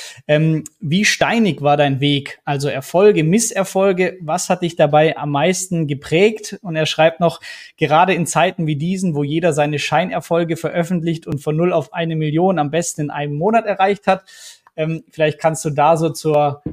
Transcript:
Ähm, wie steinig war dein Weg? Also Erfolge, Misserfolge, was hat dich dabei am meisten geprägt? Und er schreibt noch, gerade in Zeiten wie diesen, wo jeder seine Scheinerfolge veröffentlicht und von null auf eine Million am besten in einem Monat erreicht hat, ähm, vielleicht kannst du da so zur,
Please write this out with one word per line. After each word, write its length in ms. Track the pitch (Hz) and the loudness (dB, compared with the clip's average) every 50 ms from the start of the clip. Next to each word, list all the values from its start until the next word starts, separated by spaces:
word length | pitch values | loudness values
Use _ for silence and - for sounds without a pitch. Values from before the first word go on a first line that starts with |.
| - - - - - | -16 -18 -18 -10 -2
Ähm, 380 | - 151 151 156 160 160 156 - - - _ | 0 2 2 2 2 0 0 -4 -8 -14 _
wie 240 | - 143 151 190 208 | -6 -2 0 0 2
steinig 580 | - - - 160 139 196 233 226 196 143 123 | 0 0 0 0 0 2 2 2 2 0 0
war 140 | 139 143 147 | 2 2 4
dein 240 | 147 147 139 135 127 | 4 4 2 2 0
Weg? 400 | 139 143 143 143 139 - - - _ | 0 0 0 0 -2 -6 -12 -12 _
Also 240 | - 143 139 139 147 | -6 -4 -4 -2 -4
Erfolge, 560 | 135 131 131 - - 170 202 208 208 170 151 | -4 -6 -6 -2 2 4 6 6 6 4 4
Misserfolge, 920 | 156 175 226 226 - - 196 190 - - 190 190 196 190 175 185 175 - - | 2 2 2 0 0 -2 -4 -4 -2 0 0 2 2 2 2 0 -2 -4 -6
was 260 | 175 151 160 180 - - | -6 -6 -4 -4 -2 -2
hat 140 | 185 180 | -2 -2
dich 160 | - 170 - - | -2 -2 0 2
dabei 400 | 165 147 143 151 156 160 - - | 2 4 4 4 4 4 2 -2
am 140 | 135 147 | -4 -4
meisten 540 | 143 139 147 180 185 180 - - 185 165 165 | -2 0 2 0 0 -2 -4 -4 -4 -4 -2
geprägt? 720 | 143 147 135 - - 156 165 196 220 220 214 - - - 196 | -4 -4 -8 -4 -2 2 4 4 4 2 -2 -8 -14 -16 -14
Und 160 | - 190 160 160 | -10 -6 -4 -2
er 80 | 156 | -2
schreibt 340 | 147 - - 156 165 165 - | 0 2 4 4 4 4 2
noch, 220 | 175 165 - - - - - - - - - | 0 -2 -2 -4 -10 -18 -18 -18 -20 -20 -6
gerade 380 | - 156 139 147 156 180 185 190 | -4 0 2 4 4 4 4 2
in 120 | 170 170 | 0 -2
Zeiten 400 | 139 - 156 165 185 185 - 170 | 0 2 2 2 2 0 -2 -4
wie 120 | 151 151 139 | -2 -2 -2
diesen, 380 | 151 175 190 190 185 185 156 | -2 -4 -4 -2 -2 -2 -2
wo 80 | 143 147 | -2 -2
jeder 260 | 143 147 165 170 175 | -2 -2 0 0 0
seine 280 | 147 147 147 151 151 143 | 2 2 0 0 -2 -4
Scheinerfolge 760 | - - - - 175 185 - 180 - - 175 170 175 160 165 | -2 -2 0 0 0 -2 -4 -8 -4 -2 -2 -2 0 -2 -4
veröffentlicht 720 | 156 - 156 - 175 170 160 185 175 156 170 165 160 - - | -4 -6 -4 -4 -4 -2 -2 -2 -2 -2 -2 -4 -4 -6 -8
und 120 | 165 139 | -8 -6
von 180 | - 156 156 156 | -4 -2 -2 0
null 160 | 170 180 175 | 0 2 0
auf 200 | 165 139 - - | 0 -2 -4 -6
eine 220 | 175 170 165 165 | -6 -4 -4 -2
Million 420 | 156 156 151 147 156 175 190 190 165 | -2 -2 -2 0 2 2 2 2 0
am 140 | 147 147 | 0 -2
besten 300 | 143 165 170 - - - | -2 -2 -4 -4 -4 -6
in 80 | 151 143 | -6 -6
einem 240 | - 147 147 147 147 | -6 -6 -6 -6 -4
Monat 300 | 147 165 208 220 233 220 | -2 0 0 2 2 0
erreicht 420 | 208 196 196 190 196 202 190 _ - | 0 0 0 0 0 0 0 _ 0
hat, 160 | 190 180 - - - - - - - - _ _ _ | 0 0 -2 -8 -20 -20 -20 -20 -20 -20 _ _ _
ähm, 280 | - 156 156 160 160 - _ | -6 -4 -4 -4 -6 -8 _
vielleicht 280 | _ - 156 151 147 - | _ -2 0 0 0 0
kannst 260 | - 165 160 - - | -2 -2 -2 -2 -4
du 60 | 160 | -4
da 260 | 143 135 143 151 170 156 | 0 2 4 4 4 2
so 120 | 165 160 | 2 -2
zur, 540 | 143 - - 156 151 147 147 147 135 139 - - | -2 -4 -2 0 2 2 2 0 -2 -6 -10 -14